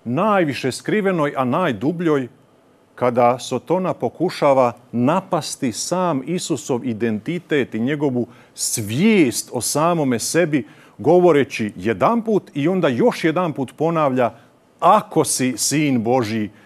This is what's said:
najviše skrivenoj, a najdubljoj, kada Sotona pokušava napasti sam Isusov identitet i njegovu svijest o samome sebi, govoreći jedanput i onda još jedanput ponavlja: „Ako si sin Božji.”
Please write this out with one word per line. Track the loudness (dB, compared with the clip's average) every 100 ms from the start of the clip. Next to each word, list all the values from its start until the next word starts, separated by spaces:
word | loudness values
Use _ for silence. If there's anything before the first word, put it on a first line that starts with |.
najviše | -6 -2 2 2 2 -2 -4
skrivenoj, | -6 -2 -2 0 0 -2 -2
a |
najdubljoj, | -2 0 -2 -2 -2 -2 0 0 -2 _ _ _ _ _ _
kada | -2 0 4 4 2
Sotona | -2 -6 -2 -2 -2
pokušava | -4 -6 -2 -4 0 2 4 2 0 _
napasti | -2 0 0 -2 -4 -4 -6 -6
sam | -6 -4 -2 0 -2 -4
Isusov | -6 -4 -6 -2 -4
identitet | -4 -4 -2 -4 -4 -8 -2 -2 0
i | -2
njegovu | -2 -2 -2 -2 -4 -8 -20
svijest | -10 -6 -6 -4 0 4 4 4 0 -6
o | -6
samome | -4 0 0 0 0 -2
sebi, | -2 0 2 0 -4 -14 -20 -4
govoreći | 4 6 6 4 2 -2 -6 -4
jedanput | -4 2 2 0 0 -2 -2
i | -4 -2
onda | 0 0
još | 2 0 0
jedanput | -2 0 -2 -4 -8 -4
ponavlja: | -2 0 0 2 0 -2 _ _ _ 0
„Ako | 4 4 2 0
si | 0 0 -2 -2
sin | -2 0 0 0
Božji.” | 2 0 0 -2 -6 -10